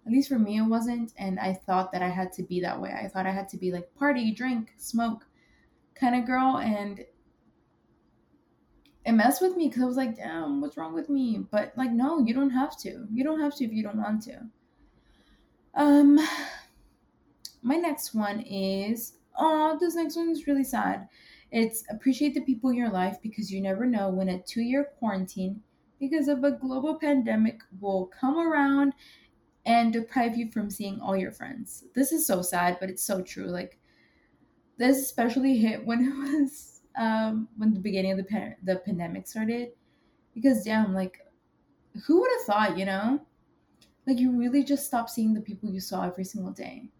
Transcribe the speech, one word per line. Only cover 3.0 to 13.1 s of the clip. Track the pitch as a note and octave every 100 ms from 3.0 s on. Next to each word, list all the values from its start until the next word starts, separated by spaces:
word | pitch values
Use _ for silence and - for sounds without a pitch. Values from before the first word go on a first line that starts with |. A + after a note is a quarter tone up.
| G3
thought | F#3+ F#3+
I |
had | F#3+ G3
to | F3
be, | F#3
like, | F3 F3 _
party, | C#4+ B3+ A3
drink, | G#3+ B3+ A#3+ A3 _
smoke | - A3+ A#3 - _ _ _ _ _ _ _
kind | - B3+ B3
of | A#3+
girl, | B3+ C4 C4
and | A3 G#3 G#3 G3 - _ _ _ _ _ _ _ _ _ _ _ _ _ _ _ _ _ _ _ -
it |
messed | A3+ A3+ D4
with | F#4 F4+
me | D4
'cause | A#3
I | B3+
was | B3+
like, | B3+ A3+
"Damn, | G2+ E4 D#4 C#4
what's | C#4+ -
wrong | D#4+
with | E4 D4
me?" | C#4 B3 G3+
But, | F#3+ G#3 - -
like, | B3+
no, | A#3 C4+ E4
you | A3+
don't | B3+ C#4
have | B3+ C#4+ -
to. | - - G#3+